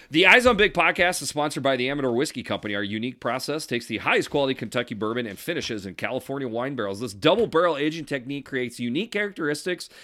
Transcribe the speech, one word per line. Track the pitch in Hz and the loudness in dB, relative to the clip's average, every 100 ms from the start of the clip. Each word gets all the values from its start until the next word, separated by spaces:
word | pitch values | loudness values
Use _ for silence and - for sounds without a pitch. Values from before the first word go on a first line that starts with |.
| - | 0
The | 156 185 | 6 8
Eyes | 240 | 8
on | 247 202 | 8 6
Big | 202 | 4
podcast | 180 165 175 175 175 | 4 2 4 2 0
is | 135 | -4
sponsored | 147 147 151 | -2 -2 0
by | 135 131 | 0 2
the | 127 | 0
Amador | 143 131 | 0 0
Whiskey | 117 - 127 | 2 0 -4
Company. | - 98 107 | -4 -4 -2
Our | 101 | -4
unique | 101 107 123 123 | -2 -4 -6 -4
process | 123 127 - 151 - | -4 -2 -4 -6 -4
takes | 120 - | -4 -4
the | 104 | -4
highest | 147 240 - | 0 0 0
quality | 147 135 | 0 0
Kentucky | 131 107 123 120 | -2 -4 -4 -4
bourbon | 104 107 120 117 | -4 -2 -2 -4
and | 95 | -6
finishes | - 160 - 110 95 | -6 -4 -4 -6 -8
in | |
California | 87 107 127 - 139 127 | -8 -6 -6 -6 -6 -6
wine | 113 135 131 | -4 -4 -4
barrels. | 101 98 | -4 -4
This | 120 | -8
double | 101 202 214 185 | 0 4 4 4
barrel | 160 175 139 | 2 2 2
aging | 156 165 | -2 -2
technique | 143 143 120 143 | -4 -6 -6 -10
creates | - 131 123 - | -6 -4 -4 -4
unique | 120 139 226 | -4 -2 -2
characteristics | 202 208 190 147 151 185 170 - - | -4 -4 -4 -4 -2 -4 -6 -8 -18